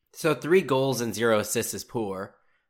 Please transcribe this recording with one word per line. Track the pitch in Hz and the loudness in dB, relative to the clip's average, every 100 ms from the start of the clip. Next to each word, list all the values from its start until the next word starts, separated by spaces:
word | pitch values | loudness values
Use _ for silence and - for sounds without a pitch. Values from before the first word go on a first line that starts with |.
| _ | _
So | - 160 | -4 -2
three | 151 147 185 | -2 2 2
goals | 135 131 135 120 | 4 2 0 0
and | 117 | -4
zero | 104 117 107 | 0 2 2
assists | 101 120 107 | 2 -2 -4
is | 98 | -6
poor. | - 120 104 95 101 - _ _ _ | -8 -6 -6 -6 -10 -14 _ _ _